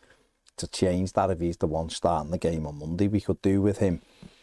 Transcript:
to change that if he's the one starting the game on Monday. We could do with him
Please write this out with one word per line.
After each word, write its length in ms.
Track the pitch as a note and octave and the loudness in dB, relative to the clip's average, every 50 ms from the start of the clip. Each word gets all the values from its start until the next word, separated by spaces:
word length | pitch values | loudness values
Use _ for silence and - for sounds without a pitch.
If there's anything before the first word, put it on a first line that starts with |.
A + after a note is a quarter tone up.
| _ _ _ _ _ _ _ _ _ - _ | _ _ _ _ _ _ _ _ _ -20 _
to 100 | - - | -8 -8
change 480 | - - - G2 F#2 F2+ F2+ F#2+ F#2 - | -8 -2 0 2 2 2 2 0 0 0
that 160 | G#2 G2 F#2+ | 0 2 2
if 100 | F#2 D#2+ | 0 0
he's 180 | E2+ E2+ E2+ - | -2 -2 -2 -2
the 100 | - D#2+ | -2 -2
one 240 | D2+ D#2+ E2 E2 | 0 -2 -4 -4
starting 400 | - - - E2+ E2+ D#2+ D2+ D2 | -6 -2 0 2 2 2 0 -2
the 80 | F2 F2 | -4 -2
game 260 | - E2 E2+ D#2+ D2+ | 0 0 0 0 -4
on 140 | D2+ D2 C#2+ | -6 -8 -8
Monday. 280 | D2 D#2+ E2+ F2 G2+ G2+ | -8 -6 -2 0 0 2
We 140 | G#2+ G2+ | 2 0
could 180 | - - F2+ - - | 0 0 -4 0 2
do 180 | G2+ G2 G2+ | 2 2 4
with 160 | F#2+ G#2 G2 - | 4 2 2 2
him 240 | G#2 F#2+ F2 D#2 - _ _ - - - - _ | 0 0 0 -2 -6 _ _ -20 -20 -20 -20 _